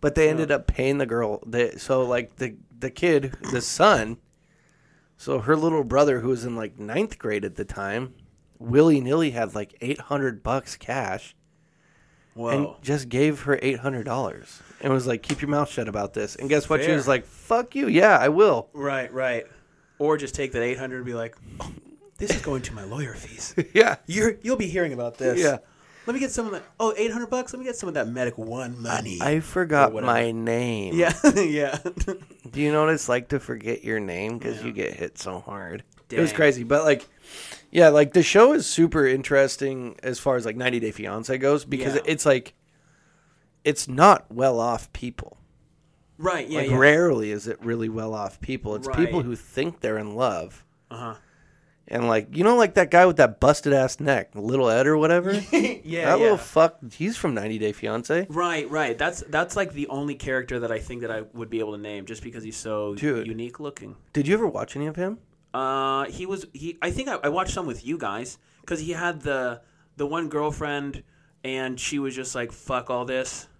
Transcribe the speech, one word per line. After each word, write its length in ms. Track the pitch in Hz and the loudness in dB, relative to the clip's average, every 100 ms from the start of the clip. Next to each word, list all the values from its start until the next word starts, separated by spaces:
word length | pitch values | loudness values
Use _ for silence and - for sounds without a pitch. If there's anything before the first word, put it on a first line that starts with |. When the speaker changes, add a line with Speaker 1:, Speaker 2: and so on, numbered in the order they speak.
Speaker 1:
but 140 | 151 147 | 0 4
they 140 | 156 | 4
ended 200 | 160 156 | 4 0
Speaker 2:
No. 60 | 143 | 0
Speaker 1:
up 120 | - | 0
paying 300 | - 131 143 | 0 0 0
the 80 | 131 | 0
girl. 360 | 117 113 104 - | -2 -2 -4 -6
They, 260 | 117 120 - | -2 -2 -2
so, 260 | - 131 | -2 0
like, 340 | 127 123 117 - | 2 -2 -4 -8
the, 180 | 127 107 - 117 | -8 -8 -20 -14
the 100 | 131 | -12
kid, 460 | - 175 156 135 - - | -2 2 2 0 -10 -6
the 100 | 127 | -4
son, 560 | 113 - 190 175 110 113 _ _ _ _ _ _ _ _ _ _ | -4 4 6 6 0 -8 _ _ _ _ _ _ _ _ _ _
so 220 | - 139 | -4 -2
her 160 | 110 156 | 2 2
little 280 | 160 160 | 4 2
brother, 380 | 131 131 147 127 | 2 4 4 4
who 80 | 117 | 0
was 160 | 123 120 | -2 -2
in, 100 | 117 | -6
like, 240 | 107 - | -8 -10
ninth 400 | 104 131 214 - | -6 -2 -4 -4
grade 260 | 113 107 101 | -4 -2 -4
at 100 | 87 | -8
the 100 | 101 | -10
time, 480 | - 98 107 127 - - _ _ _ | -8 -6 -6 -8 -14 -20 _ _ _
willy-nilly 720 | 117 127 160 147 123 151 160 | 0 6 6 6 2 0 0
had, 220 | 120 110 107 | 0 -4 -4
like, 200 | 104 - | -10 -10
eight 180 | 120 143 | -8 -8
hundred 420 | - 143 135 110 | -4 -2 -2 -4
bucks 320 | 104 131 131 - | -4 -4 -4 -16
cash. 580 | - 131 107 95 - _ _ _ _ _ _ _ _ _ _ | -6 -6 -4 -6 -10 _ _ _ _ _ _ _ _ _ _
Speaker 2:
Whoa. 160 | - 117 | -10 -2
Speaker 1:
And 180 | 135 147 - | 0 -2 -6
just 280 | 123 143 127 | -2 -2 -2
gave 320 | 120 147 147 | 2 2 2
her 180 | 135 139 | 0 0
eight 180 | 127 123 | 2 0
hundred 260 | 131 131 113 | -2 -4 -4
dollars 560 | 120 117 - - - - - | -4 -4 -8 -16 -20 -20 -8
and 140 | 139 | 0
was 120 | 131 123 | 0 0
like, 160 | 117 | -4
"Keep 200 | - 151 | -4 -6
your 80 | 143 | 0
mouth 200 | 147 143 | 0 0
shut 200 | - 110 | -2 -6
about 240 | 104 101 | -4 -4
this." 240 | - 104 - | -4 -6 -6
And 100 | 135 | 0
guess 220 | 147 143 | 0 2
what? 100 | 156 | 0
She 60 | 143 | 2
Speaker 2:
Fair. 80 | 156 | 0
Speaker 1:
was 100 | 131 | 2
like, 180 | 131 - | 0 0
"Fuck 500 | - - 233 240 277 | -20 0 0 0 -4
you. 140 | 277 | 2
Yeah, 280 | 170 208 175 | 6 8 8
I 120 | 131 | 6
will." 400 | 156 208 131 - | 6 6 4 -2
Speaker 2:
Right, 380 | 151 143 135 127 | -6 -4 -4 -6
right. 300 | 127 131 120 - - _ _ _ _ | -4 -2 -2 -6 -18 _ _ _ _
Or 160 | 147 156 | 0 0
just 180 | 139 | -2
take 200 | - 139 | -6 -4
that 80 | 127 | -2
eight 140 | 120 123 | -2 -2
hundred 180 | 131 127 | -6 -8
and 80 | 127 | -8
be 80 | |
like, 220 | 120 117 - - - | -8 -8 -12 -20 -14
"Oh, 100 | - - - - - _ | -14 -14 -20 -20 -20 _
this 100 | 208 | -4
is 80 | - | -2
going 200 | - 135 | -2 -6
to 100 | 117 | -6
my 120 | 113 98 | -12 -12
lawyer 300 | 120 139 110 | -8 -8 -10
fees." 380 | - - - - - | -16 -14 -10 -6 -2
Speaker 1:
<laughs> 80 | |
Yeah. 240 | 202 214 196 - | 4 4 4 -4
Speaker 2:
You're, 320 | 180 220 214 | 0 0 0
you'll 140 | 220 247 | -4 -2
be 120 | 202 | -2
hearing 260 | 175 170 | -2 -2
about 240 | 127 120 117 | -2 -6 -4
this. 220 | 131 147 | -2 2
Speaker 1:
Yeah. 160 | 165 135 _ _ _ - - | 2 2 _ _ _ -16 -6
Speaker 2:
"Let 60 | |
me 80 | 254 | -4
get 100 | 269 | -4
some 140 | 262 226 | -4 -6
of 80 | |
that. 100 | 190 - _ | -8 -12 _
Oh, 140 | 226 214 | -2 0
eight 160 | 226 | -2
hundred 180 | 220 233 | -2 -4
bucks. 220 | 254 254 | -4 -6
Let 80 | 254 | -10
me 60 | 254 | -10
get 100 | 240 | -8
some 140 | 190 | -6
of 60 | 151 | -4
that 120 | 113 | -4
Medic 300 | 120 123 117 | -2 -4 -4
One 440 | 110 120 123 120 | -8 -8 -8 -10
money." 380 | 117 - 104 90 | -6 -6 -6 -4
Speaker 1:
I 200 | 131 156 | 0 0
forgot 480 | 156 - 175 151 139 | 0 -4 0 4 4
Speaker 2:
Or 40 | 110 | 2
whatever. 180 | 123 | 0
Speaker 1:
my 180 | 117 117 | 2 0
name. 640 | 113 113 117 123 113 98 165 | -2 -2 -2 -2 -4 -2 0
Speaker 2:
Yeah, 160 | 170 - 302 | 0 4 4
<laughs> 100 | 202 | 4
yeah. 440 | 180 147 143 139 - 180 - 185 156 - 123 | 2 0 -2 -4 -8 -6 -6 -6 -12 -20 -14
Speaker 1:
Do 120 | 131 | -2
you 100 | 147 | 0
know 140 | 151 156 | 4 4
what 80 | |
it's 160 | 156 - | 2 0
like 180 | 123 123 | -2 0
to 120 | 139 | -6
forget 420 | - 117 107 117 | -4 -8 -6 -6
your 160 | - 110 | -4 -4
name 400 | 98 87 104 117 | -4 -6 -6 -6
'cause 200 | 117 110 | -6 -8
Speaker 2:
Yeah. 60 | 117 | -8
Speaker 1:
you 40 | |
get 220 | 101 - | -6 -6
hit 240 | - 90 - | -6 -10 -10
so 240 | - 92 | -10 -10
hard? 420 | - 101 90 92 - _ _ | -12 -14 -12 -12 -14 _ _
It 100 | 117 | -2
was 120 | 160 | 0
Speaker 2:
Dang. 40 | - | 4
Speaker 1:
crazy. 280 | 151 127 117 | 2 2 0
But, 180 | 143 | 2
like, 240 | 156 143 - _ - - - - _ | 4 2 -2 _ -20 -18 -16 -18 _
yeah, 160 | 165 165 | 8 8
like, 240 | 147 147 | 10 6
the 100 | 175 | 6
show 300 | 160 196 240 | 6 8 8
is 160 | 302 - | 8 0
super 400 | - 165 160 139 | 4 4 6 2
interesting 880 | 131 131 139 135 - 139 131 123 - | 2 2 4 4 2 -6 -6 -10 -8
as 160 | 127 120 | -6 -2
far 160 | - 127 | 0 0
as, 100 | 113 | -2
like, 120 | 110 | -2
ninety 200 | 127 120 | 0 0
Day 100 | 110 | -2
Fiancé 480 | - 104 104 113 131 | -6 -8 -8 -4 0
goes 240 | 135 147 | 2 2
because 320 | 135 135 131 139 | 0 -6 -2 -2
Speaker 2:
Yeah. 60 | 147 | -2
Speaker 1:
it's, 200 | 156 151 | 0 2
like, 280 | 131 - _ _ _ _ _ _ _ _ _ _ _ | 2 0 _ _ _ _ _ _ _ _ _ _ _
it's 240 | - 147 - | -2 -2 -4
not 380 | 131 180 202 - | 6 8 8 4
well-off 640 | 113 135 117 117 117 - | 0 2 2 0 -2 -6
people. 460 | - 123 120 - - _ _ _ _ _ _ _ _ | -10 -10 -12 -18 -18 _ _ _ _ _ _ _ _
Speaker 2:
Right, 300 | 165 175 127 | -4 -4 -4
yeah, 100 | 151 | -4
Speaker 1:
Like, 80 | 139 | 0
Speaker 2:
yeah. 80 | 127 | 6
Speaker 1:
rarely 540 | 139 151 175 131 107 | 8 8 6 2 0
is 160 | 104 107 | -4 -6
it 100 | 113 | -6
really 240 | 117 117 110 | -4 -2 -2
well-off 540 | 110 110 110 101 - | -4 -6 -6 -8 -10
people. 340 | - 131 104 104 | -8 -6 -4 -6
It's 140 | - | -4
people 300 | - 170 170 | 0 0 0
Speaker 2:
Right. 60 | 123 | -4
Speaker 1:
who 100 | 117 | -6
think 420 | - - 156 170 | -8 -6 -6 -4
they're 180 | - 107 | -4 -4
in 180 | 107 104 | -6 -2
love. 500 | 127 95 82 - _ _ _ | -2 -2 -8 -14 _ _ _
Speaker 2:
Uh-huh. 260 | 117 120 107 _ _ _ _ _ _ - | -14 -12 -14 _ _ _ _ _ _ -8
Speaker 1:
And, 220 | 117 120 | -2 2
like, 260 | 110 113 151 | 0 0 0
you 80 | |
know, 140 | 190 240 | 4 6
like, 160 | 214 | 4
that 180 | - 175 | 4 6
guy 140 | 175 180 | 8 8
with 100 | 165 | 8
that 240 | 131 110 | 4 6
busted-ass 640 | 131 151 151 139 131 - | 4 4 4 2 2 0
neck, 300 | - 131 95 107 | 0 0 -2 -8
Little 340 | 104 135 123 | -4 2 4
Ed 180 | 113 135 | 4 4
or 100 | 156 | 4
whatever? 340 | 156 170 180 | 4 4 2
Speaker 2:
<laughs> 200 | 208 202 311 254 - | -2 0 2 2 -2
Yeah, 220 | 151 165 165 | -8 -2 2
Speaker 1:
That 100 | 180 | 6
little 160 | 226 202 | 6 4
Speaker 2:
yeah. 60 | |
Speaker 1:
fuck, 340 | - - 165 - 123 | 2 4 4 2 -18
he's 220 | - 175 233 | -6 -4 -2
from 160 | 170 | -2
ninety 240 | 120 104 110 | -2 -4 -2
Day 140 | 107 | -2
Fiancé. 540 | 104 110 113 117 160 190 | -4 -6 -6 -2 -2 -2
Speaker 2:
Right, 400 | 156 175 165 139 | -2 -2 -2 -4
right. 280 | 151 143 117 | -2 -2 0
That's, 260 | 151 170 - | -2 -4 -4
that's, 260 | 151 175 - | -2 -2 -2
like, 160 | 196 | -4
the 140 | 143 143 | -4 -6
only 280 | 135 147 143 | -6 -6 -8
character 440 | - 131 120 127 | -4 -4 -4 -6
that 120 | 117 | -4
I 60 | 110 | -6
think 220 | - 123 | -6 -10
that 80 | 117 | -6
I 100 | 110 110 | -8 -10
would 160 | 117 110 | -12 -8
be 100 | 113 | -4
able 120 | 110 | -4
to 100 | 104 | -6
name 240 | 104 104 95 | -10 -12 -12
just 160 | 110 | -14
because 220 | 120 117 | -14 -14
he's 140 | 110 110 | -14 -12
so 380 | 113 107 104 101 | -6 -4 -4 -4
Speaker 1:
Dude. 320 | 147 123 110 | -2 -2 -4
Speaker 2:
unique 320 | 110 120 117 | -8 -10 -10
looking. 340 | 147 143 104 101 _ | -14 -14 -18 -20 _
Speaker 1:
Did 160 | - 143 | -2 0
you 60 | |
ever 120 | 208 214 | 2 0
watch 280 | - 113 - | -4 -8 -6
any 120 | 151 | -8
of 100 | 156 | -6
him? 220 | 185 226 _ _ _ | -6 -8 _ _ _
Speaker 2:
Uh, 520 | 123 131 135 135 135 139 | -6 -2 -2 0 0 -2
he 200 | 135 180 | -6 -8
was, 200 | 190 175 | -8 -10
he, 240 | 143 151 165 | -12 -12 -6
I 100 | 170 | -4
think 180 | 175 262 | -4 -4
I, 60 | 190 | -2
I 40 | 147 | -2
watched 240 | 165 185 | -2 -2
some 120 | - 170 | -4 -6
with 200 | 123 117 | -8 -8
you 120 | 160 | -6
guys 400 | 113 101 127 - _ _ - | -6 -6 -10 -14 _ _ -8
'cause 140 | 170 | -8
he 120 | 156 | -6
had 280 | 170 175 165 | -4 -4 -4
the, 360 | 147 135 127 120 _ _ _ - | -4 -4 -4 -6 _ _ _ -6
the 80 | 143 | -4
one 220 | 160 160 | -4 -4
girlfriend 760 | 151 151 143 151 143 143 135 - _ _ _ | -2 -4 -4 -6 -4 -6 -10 -16 _ _ _
and 340 | 131 131 131 127 | -8 -6 -6 -6
she 220 | - 147 | -6 -4
was 160 | 135 127 | -4 -6
just 180 | 127 131 | -8 -6
like, 180 | 117 | -8
"Fuck 360 | 117 - 127 120 | -10 -6 -6 -2
all 140 | 123 | -6
this." 460 | 123 131 131 - - _ | -4 -4 -6 -10 -16 _